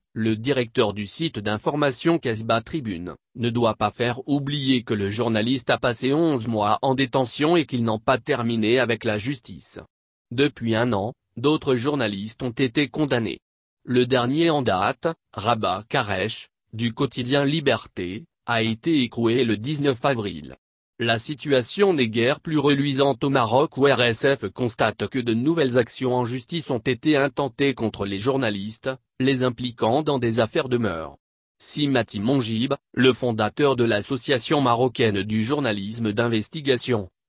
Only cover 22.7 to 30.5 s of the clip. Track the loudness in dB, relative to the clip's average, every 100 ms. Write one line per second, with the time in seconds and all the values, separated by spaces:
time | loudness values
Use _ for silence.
22.7 | 2 2 2 2 2 0 2 2 2 2
23.7 | 2 4 4 2 2 2 0 -2 -4 -4
24.7 | 0 0 0 -4 -2 0 0 0 0 2
25.7 | 2 0 -2 -2 0 -2 -6 -8 -8 -4
26.7 | -4 -2 -2 2 2 2 0 -4 0 0
27.7 | 0 -2 -2 -6 -4 -2 0 0 -2 -6
28.7 | -8 -8 -10 _ -2 0 0 0 -2 -6
29.7 | -2 0 2 0 0 0 0 0